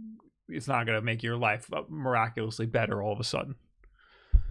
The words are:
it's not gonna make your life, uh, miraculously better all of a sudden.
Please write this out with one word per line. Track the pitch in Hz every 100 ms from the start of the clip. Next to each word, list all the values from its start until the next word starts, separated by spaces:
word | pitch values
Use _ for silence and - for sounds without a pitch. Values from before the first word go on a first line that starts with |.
| 220 220 - _ -
it's | 156 127
not | 127 117
gonna | 110
make | 117 110
your | 117 120
life, | 117 107 -
uh, | - -
miraculously | 156 131 120 110 117 110 113
better | 113 117 107 101
all | 104
of | 104
a |
sudden. | 110 - - 131 _ _ - _ _ - - - -